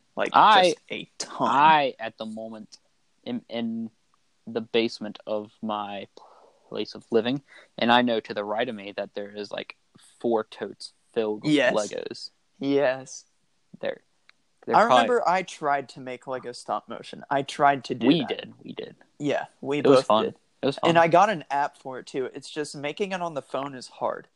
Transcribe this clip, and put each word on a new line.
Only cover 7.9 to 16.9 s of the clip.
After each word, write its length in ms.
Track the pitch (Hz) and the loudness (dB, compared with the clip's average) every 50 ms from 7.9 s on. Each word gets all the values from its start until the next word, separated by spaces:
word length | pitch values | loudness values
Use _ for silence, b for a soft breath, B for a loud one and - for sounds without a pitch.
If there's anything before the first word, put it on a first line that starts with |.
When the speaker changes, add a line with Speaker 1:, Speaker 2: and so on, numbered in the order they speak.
Speaker 2:
I 100 | 120 123 | 4 4
know 180 | 123 120 117 110 | 4 2 0 -2
to 140 | - - 110 | -4 -4 -6
the 100 | 107 101 | -6 -6
right 240 | 104 104 110 127 | -4 -4 -4 -4
of 80 | 127 113 | -4 -6
me 180 | 104 98 101 98 | -10 -12 -10 -8
that 160 | - 101 98 _ | -8 -10 -8 _
there 160 | 104 104 101 104 | -10 -10 -10 -10
is, 160 | 104 104 101 | -12 -10 -10
like, 240 | - 101 101 - - _ _ _ _ _ _ _ _ _ | -10 -10 -10 -12 -16 _ _ _ _ _ _ _ _ _
four 240 | - 120 113 110 110 | -2 0 0 0 -2
totes 480 | - - - 110 - - - - - _ _ _ _ _ | -4 -8 -10 -10 -10 -10 -14 -18 -20 _ _ _ _ _
filled 300 | 117 110 107 107 107 - | -2 -2 -2 -4 -2 0
with 80 | 151 151 | 2 2
Speaker 1:
Yes. 200 | 143 127 123 107 | 4 4 4 2
Speaker 2:
Legos. 560 | 107 104 101 - - - - - - - - _ _ _ _ _ _ | 0 -2 -4 -6 -10 -10 -10 -12 -12 -14 -18 _ _ _ _ _ _
Speaker 1:
Yes. 640 | 135 139 139 139 143 127 131 135 131 139 - - - _ _ _ _ _ _ _ _ _ - - | -2 2 2 4 2 2 0 -2 -8 -14 -18 -20 -20 _ _ _ _ _ _ _ _ _ -16 -10
Speaker 2:
They're, 220 | - - - - - _ _ _ _ _ _ _ _ _ _ _ _ | -8 -8 -8 -10 -14 _ _ _ _ _ _ _ _ _ _ _ _
they're 100 | 117 120 | 2 4
Speaker 1:
I 60 | 175 208 | 4 6
Speaker 2:
probably 100 | 233 127 123 117 | 6 6 6 6
Speaker 1:
remember 200 | - 247 240 - 165 | 4 2 2 2 2
I 120 | 175 190 185 | 0 0 -2
tried 460 | - - - 160 143 143 143 135 - | -6 -10 -6 -2 -2 -2 -2 -4 -8
to 100 | - 147 | -14 -14
make 280 | 131 127 127 123 - | -12 -12 -12 -12 -8
Lego 240 | 139 127 127 - 120 | -8 -8 -8 -8 -10
stop 360 | 120 - - - 104 101 - | -14 -12 -8 -6 -6 -6 -6
motion. 340 | - | -8